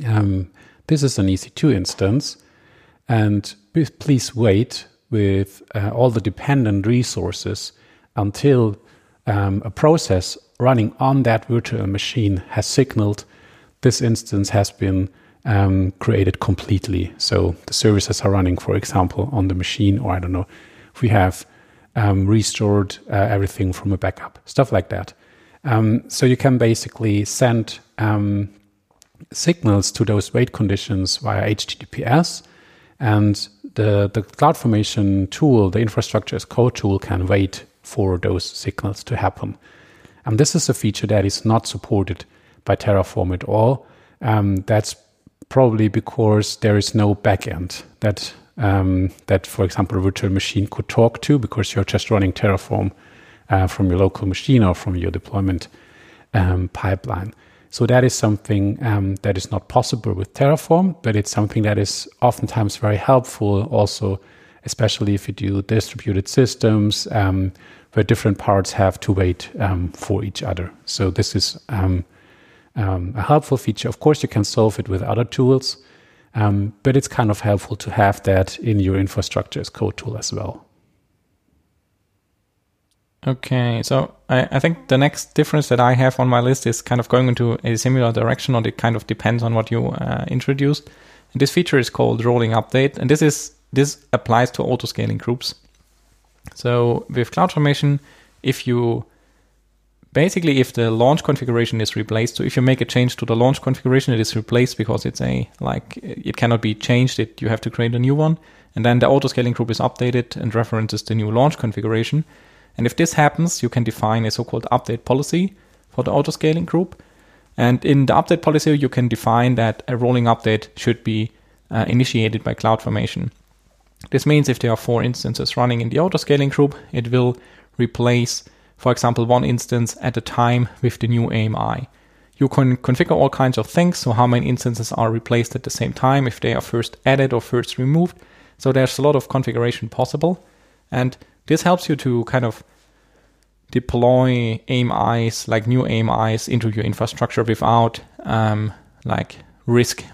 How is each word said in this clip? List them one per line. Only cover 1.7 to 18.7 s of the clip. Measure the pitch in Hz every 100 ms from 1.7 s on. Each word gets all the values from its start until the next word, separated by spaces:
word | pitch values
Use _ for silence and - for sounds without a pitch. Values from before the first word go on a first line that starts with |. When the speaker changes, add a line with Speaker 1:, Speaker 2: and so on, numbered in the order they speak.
Speaker 1:
instance, | 104 90 - 98 127 - - _ _ _ _ _ _ -
and | 110 107 101 - - _
p-, | 165 143 -
please | - 131 -
wait | 110 117 98 123 - - _ -
with, | 110 101 98 95 - -
uh, | 107 101
all | 117 127
the | 113
dependent | 101 - - 139 110 98 104
resources | 123 120 - 90 - - 98 - - _ _ _ -
until, | 101 - 143 127 110 101 _ _ _ _ -
um, | 104 98 98
a | 110
process | - 156 165 - 92 - - _ -
running | 123 123 110 -
on | 131 139
that | 123 113 -
virtual | 117 - 110 98
machine | 98 - 127 104 92 -
has | - -
signaled | - 127 117 104 104 - _ - - _ _
this | 127 -
instance | 120 110 - 101 101
has | 104 101
been, | - 98 95 95 _ _ _
um, | 131 101 98 95 95 -
created | - 104 92 -
completely. | - 95 - 98 - 90 90 -
So | - 92 90 85 -
the |
services | - 107 101 - 101
are | 98
running, | 98 90 90
for | -